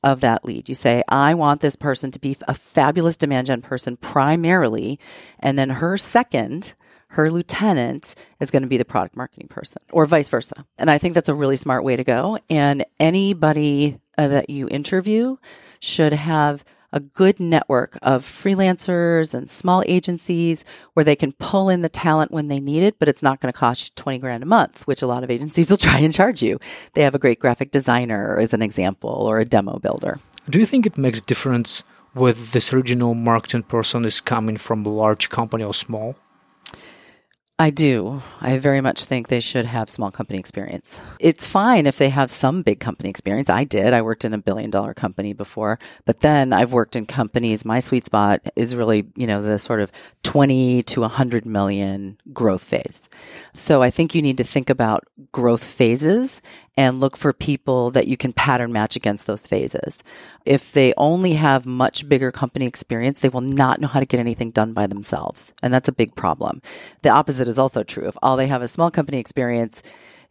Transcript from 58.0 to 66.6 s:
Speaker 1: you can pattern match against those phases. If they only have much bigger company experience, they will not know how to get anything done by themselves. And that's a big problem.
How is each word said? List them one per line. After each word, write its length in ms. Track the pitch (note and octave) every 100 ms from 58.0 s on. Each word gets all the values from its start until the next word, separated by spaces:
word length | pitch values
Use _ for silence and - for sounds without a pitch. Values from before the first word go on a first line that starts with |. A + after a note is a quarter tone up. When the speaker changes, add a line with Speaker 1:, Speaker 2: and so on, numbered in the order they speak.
| -
Speaker 1:
you 120 | B2+
can 160 | B2+
pattern 400 | - - B2 A#2+
match 240 | A2+ G#2+ -
against 300 | G#2+ G#2 -
those 200 | G#2 -
phases. 560 | - B1+ - - - - - - -
If 300 | - C#3 -
they 200 | D3+ C3 -
only 360 | D3 F3 F#3
have 320 | D#3 D3+ C3+ B2
much 440 | B2+ B2+ - C#3+
bigger 240 | C#3 B2+
company 320 | - B2+ - B2+
experience, 540 | - - A2+ B2 C#3
they 100 | C3+
will 100 | B2+
not 400 | B2+ C3+ C3 -
know 80 | C#3+
how 140 | C#3
to 40 | C3
get 140 | B2
anything 320 | A#2+ A2+ A#2
done 220 | A2+ G#2+
by 120 | A2+ G2+
themselves. 680 | G2 G2+ - - - - -
And 100 | B2
that's 140 | B2+ -
a 60 |
big 220 | C3+ A2+ -
problem. 460 | F#2+ D2+ - -